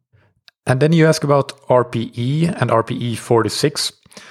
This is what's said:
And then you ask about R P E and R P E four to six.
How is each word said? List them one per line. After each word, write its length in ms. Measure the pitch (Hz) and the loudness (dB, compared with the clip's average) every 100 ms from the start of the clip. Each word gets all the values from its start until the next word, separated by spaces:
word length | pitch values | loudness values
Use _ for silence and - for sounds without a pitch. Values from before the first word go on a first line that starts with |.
| _ _ _ _ _ _ - | _ _ _ _ _ _ -4
And 140 | 127 | 0
then 140 | 151 | 2
you 140 | 165 160 | 4 4
ask 160 | 156 | 2
about 280 | 143 143 - - - | 2 0 0 -8 0
R 160 | 127 | 2
P 300 | 123 120 113 - | 2 -4 -6 -4
E 300 | 120 151 165 | -4 0 -2
and 260 | - 117 | -2 0
R 120 | 113 | 0
P 120 | 113 113 | 0 -4
E 200 | 120 110 | -6 -8
four 280 | - 120 | 0 0
to 60 | 107 | 2
six. 420 | - 156 - - - _ - - | -2 -2 -2 -8 -10 _ -20 -20